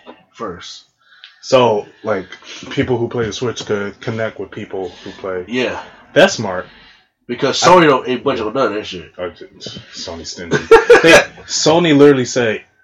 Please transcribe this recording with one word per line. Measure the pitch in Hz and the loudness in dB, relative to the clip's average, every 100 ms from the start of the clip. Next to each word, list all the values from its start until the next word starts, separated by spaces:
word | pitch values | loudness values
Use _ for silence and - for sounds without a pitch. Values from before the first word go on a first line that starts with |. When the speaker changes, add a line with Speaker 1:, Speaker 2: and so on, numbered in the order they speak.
| - - _ | -20 -20 _
Speaker 1:
first. | - 110 85 - - _ _ _ _ - _ | -14 -14 -12 -18 -20 _ _ _ _ -20 _
Speaker 2:
So, | - 131 120 104 - _ | 0 2 2 0 -4 _
like, | - 104 - - - - - | -6 -6 -8 -18 -20 -18 -8
people | 139 127 120 | -4 -2 -2
who | 117 | -4
play | 123 113 | -4 -6
the | |
Switch | 95 123 107 - | -6 -6 -6 -6
could | 104 101 95 | -6 -6 -10
connect | - 113 110 - | -10 -6 -6 -8
with | 98 | -14
people | - 101 98 90 - | -14 -12 -10 -10 -12
who | 101 | -18
play. | - 98 92 92 | -12 -10 -8 -6
Speaker 1:
Yeah. | 123 113 - - - _ | -4 -4 -6 -14 -20 _
Speaker 2:
That's | 139 185 | 2 2
smart. | - 104 92 - - _ _ _ _ - | 2 -6 -8 -10 -18 _ _ _ _ -12
Speaker 1:
Because | 123 135 - | -4 -4 0
Speaker 2:
I | 165 | 4
Speaker 1:
Sony | 180 156 | 6 6
don't, | 131 120 | 2 0
ain't | 123 | -4
budget | 127 117 107 | -4 -4 -4
on | |
none | 113 107 | -2 -2
of | |
that | 101 | -4
shit. | 98 90 78 - | -10 -12 -16 -12
Speaker 2:
Uh, | 90 - - - - - - | -12 -12 -20 -18 -18 -18 -18
Sony | - - 82 80 | -16 -14 -12 -14
stingy. | - 85 82 | -14 -4 -4
Speaker 1:
<laughs> | - 453 - 480 | 6 6 8 6
Speaker 2:
They, | 165 165 - - - | 6 4 2 -8 -10
Sony | - 151 165 170 143 | -2 0 2 4 6
literally | 143 135 120 | 6 6 0
say, | 131 117 101 - _ | -2 -2 -4 -10 _